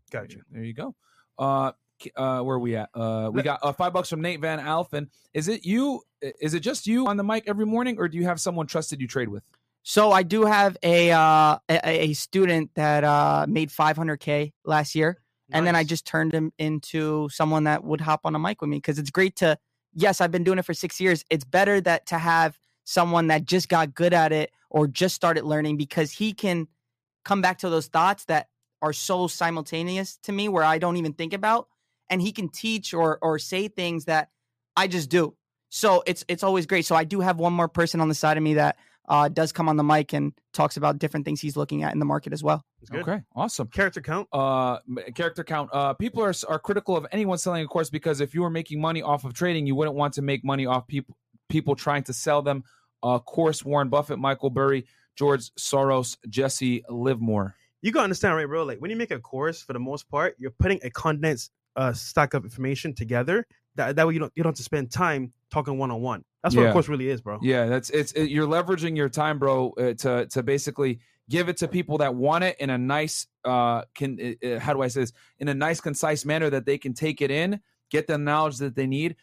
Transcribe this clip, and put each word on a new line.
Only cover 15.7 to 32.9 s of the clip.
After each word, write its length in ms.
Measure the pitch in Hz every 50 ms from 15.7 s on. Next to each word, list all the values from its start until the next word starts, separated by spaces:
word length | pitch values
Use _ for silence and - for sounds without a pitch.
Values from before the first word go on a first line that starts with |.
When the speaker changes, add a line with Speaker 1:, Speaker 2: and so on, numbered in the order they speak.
| 170
Speaker 3:
I 40 | 165
Speaker 1:
Nice. 80 | 160 147
Speaker 3:
just 180 | 165 156 -
turned 260 | - - 160 160 160
him 200 | 160 160 156 156 - -
into 720 | 156 156 156 151 - - - 160 156 156 151 151 151 143
someone 360 | - - 160 156 156 156 151
that 200 | 151 151 160 -
would 160 | 156 156 151
hop 220 | 160 156 156 156 -
on 100 | 160 156
a 40 | 151
mic 240 | 160 185 214 -
with 80 | - 147
me, 100 | 147 143
'cause 180 | - - 147 147
it's 120 | 151 139
great 260 | - 185 190 196 -
to, 220 | - 185 160 151 - _ _ _ _ _ _
yes, 300 | - 165 180 202 185 -
I've 80 | 185 170
been 100 | 165 180
doing 160 | 175 180 190 185
it 60 | 175
for 80 | -
six 260 | 165 - - 165 - -
years. 220 | 185 190 175 151 - -
It's 160 | 165 156 135
better 380 | 127 - 180 196 202 202 196
that 240 | 175 175 170 - -
to 120 | - 175 165
have 400 | 165 170 165 165 160 156 - _ _ _ _ _ -
someone 420 | - - 185 175 170 170 170 165
that 180 | 160 156 156 147
just 240 | - 180 185 - -
got 260 | 180 165 160 147 131
good 200 | - 170 175 175
at 180 | 170 160 156
it 180 | 156 156 151 - _ _ _ _
or 180 | - 151 151 143
just 260 | 123 - 180 190 -
started 300 | - - 170 165 156 -
learning, 320 | 151 151 151 151 151 151
because 340 | 147 147 139 - 175 156 147
he 200 | - - 214 220
can 340 | 202 - - 196 175 170 160 - _ _ _ _ _ _ _ _ _ _ -
come 160 | - 202 196
back 160 | 180 180 180 -
to 100 | - 180
those 200 | 165 160 151 -
thoughts 360 | - 160 165 190 202 196 -
that 240 | - 160 175 - _ _ _ _ _ _ -
are 140 | - 151 147
so 320 | - - - 190 180 180 165 - - 175 165 170 160
simultaneous 600 | 147 - - 160 170 180 185 190 190 185 - _
to 100 | - -
me 160 | 202 196 208 208
where 160 | 196 175 156
I 140 | 160 160 160
don't 180 | 175 175 170
even 160 | 180 165 160
think 220 | 147 - 165 165 196
about, 340 | 190 196 214 226 233 233 _ _ _ _ _ _ _ _ -
and 100 | 185 185
he 120 | 175 214
can 160 | 208 - 190 160
teach 440 | - - - 226 220 214 - -